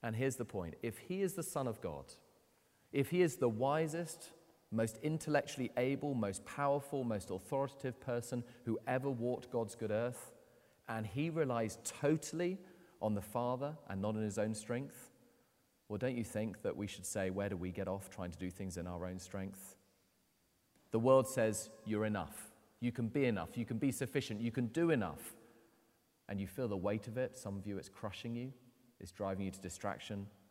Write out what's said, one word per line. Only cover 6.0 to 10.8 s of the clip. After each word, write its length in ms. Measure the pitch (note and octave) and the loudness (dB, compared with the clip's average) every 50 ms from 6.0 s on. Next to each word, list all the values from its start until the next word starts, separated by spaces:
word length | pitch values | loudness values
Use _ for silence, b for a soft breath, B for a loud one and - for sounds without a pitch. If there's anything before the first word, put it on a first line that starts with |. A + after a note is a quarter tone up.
| C3+ D3 C#3 | 2 0 2
most 300 | B2 G#2+ G2+ G2 - - | 2 2 0 0 -4 -8
powerful, 600 | - - - C#3+ C#3+ C#3+ C#3+ C#3+ - - C#3 C3 | -10 -4 0 4 4 4 4 2 -2 -2 0 0
most 260 | A#2 A2 G#2 F#2 - | 2 0 0 0 -2
authoritative 720 | F#2+ F#2+ - - - C3+ C#3 C3 - - - C3+ A#2+ - | -4 -6 -4 -2 0 0 0 0 -2 -4 -4 -4 -4 -4
person 440 | - - B2 A#2+ A2+ - - B2 A#2+ B B B B | -4 -2 -2 -2 -2 -2 -4 -4 -4 B B B B
who 140 | - A2+ - - | -2 -2 -2 0
ever 240 | - B2+ C3 B2+ C#3 | 2 0 2 2 2
walked 400 | C#3 A#2 A#2 A#2+ B2+ - - - | 0 0 0 0 0 -2 -4 -2
God's 240 | - A#2+ A2+ A2 - | 0 0 0 0 -4
good 160 | - A#2 G#2+ | -4 -2 0
earth, 420 | G#2 G#2+ A#2 B2 A#2+ - - - - - B B B B B B B B | 2 2 2 0 -2 -4 -12 -16 -18 -20 B B B B B B B B